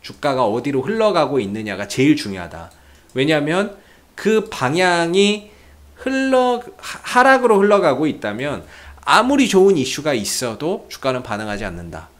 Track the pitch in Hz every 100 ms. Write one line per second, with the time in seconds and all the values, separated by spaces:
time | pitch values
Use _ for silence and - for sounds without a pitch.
0 | - - 147 131 117 113 127 135 131 220
1 | 214 180 139 135 98 104 107 95 101 -
2 | 139 151 104 95 85 82 82 - - -
3 | _ 123 143 156 147 175 214 - _ _
4 | _ - 196 220 208 - 127 160 185 170
5 | 170 185 202 208 208 - - - - -
6 | - 269 269 262 247 240 - - - -
7 | - 247 262 262 240 208 202 202 170 127
8 | 151 - 107 104 143 113 82 - - -
9 | - 165 247 277 247 190 196 180 123 -
10 | 147 131 101 - 123 107 151 220 - -
11 | 135 127 123 107 107 104 104 87 85 80
12 | 80 _